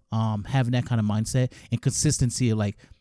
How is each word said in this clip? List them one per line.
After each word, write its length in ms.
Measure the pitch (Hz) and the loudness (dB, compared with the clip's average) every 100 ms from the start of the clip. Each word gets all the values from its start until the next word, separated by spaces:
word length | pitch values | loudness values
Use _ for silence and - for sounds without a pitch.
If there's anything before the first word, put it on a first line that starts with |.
| _ | _
Um, 320 | 110 110 107 | -2 -2 -2
having 300 | - 135 120 | -2 0 0
that 120 | 123 110 | 0 0
kind 140 | 120 | 0
of 60 | 104 | 0
mindset 440 | 104 110 131 127 - - | 0 0 0 -2 -4 -6
and 100 | 117 | -2
consistency 720 | - - 151 139 127 - 123 | -2 0 0 2 0 2 0
of, 80 | 110 | 2
like, 180 | 101 - - - | 0 -4 -14 -20